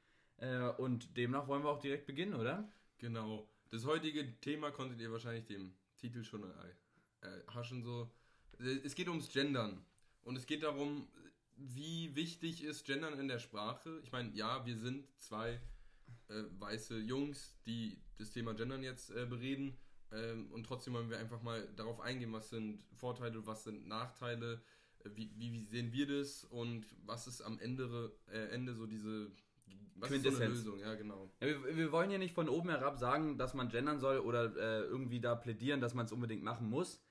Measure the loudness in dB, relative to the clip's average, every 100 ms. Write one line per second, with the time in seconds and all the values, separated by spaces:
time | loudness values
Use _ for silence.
0 | _ _ _ -6 0 2 2 2 2 2
1 | 0 2 2 2 2 2 4 2 2 0
2 | 0 -2 0 2 2 2 -2 -8 _ -8
3 | -4 -2 -2 -4 -6 -18 -8 -2 2 4
4 | 4 0 -2 -2 -2 0 -2 -2 -4 -4
5 | -4 -4 -2 -4 -4 -6 -8 -10 _ -8
6 | -6 -4 -6 -6 -8 -10 -14 -18 _ _
7 | _ _ -10 -10 -8 -6 -4 -4 -4 -4
8 | -6 -10 -20 -20 -20 -4 0 0 0 0
9 | 0 0 0 2 4 4 2 -2 -12 _
10 | -20 _ -6 -6 -2 0 2 2 2 0
11 | -4 -12 -20 -20 _ -12 -8 -6 -2 -2
12 | 0 0 -2 -2 -4 -2 -4 -4 -2 0
13 | 0 -2 0 -2 -2 -2 -2 -2 -6 -10
14 | -4 -4 -2 0 0 0 0 0 0 -2
15 | -6 -14 -6 -2 0 -2 -4 -10 -14 -18
16 | -16 -16 -8 -6 -6 -6 -4 -4 -2 -2
17 | 0 2 0 -2 -10 -10 -4 -2 -2 -4
18 | -12 -10 -6 -2 -2 0 0 -2 -4 -6
19 | -6 -4 -2 -2 0 0 0 -4 -12 -14
20 | -8 -4 -2 -2 -4 -6 -4 -4 -2 0
21 | 0 -2 -4 -4 -2 -2 -4 -4 -4 -2
22 | -2 -2 -2 -4 -4 -2 -2 -4 -10 -4
23 | -2 0 -2 -2 -4 -4 -4 -6 -4 -4
24 | -4 -4 -2 0 -2 -4 -8 -20 -20 -16
25 | -10 -6 -6 -4 -4 -2 -2 -2 2 2
26 | 4 2 0 -4 -8 -2 -2 -2 -6 -12
27 | -8 -6 -6 -8 -6 -4 -2 0 0 0
28 | -4 -6 -6 -4 -2 -2 -2 -2 -4 -2
29 | -2 -2 -4 -8 -20 _ -20 -18 -16 -6
30 | 2 4 6 6 6 4 -2 -4 -4 -4
31 | -4 -6 -10 0 2 4 2 2 6 6
32 | 6 4 2 4 4 4 4 4 4 4
33 | 4 6 4 2 2 2 2 4 4 4
34 | 6 6 6 6 4 4 4 4 2 2
35 | 2 2 4 2 2 0 2 4 4 2
36 | 0 0 0 0 0 0 2 2 0 -4
37 | _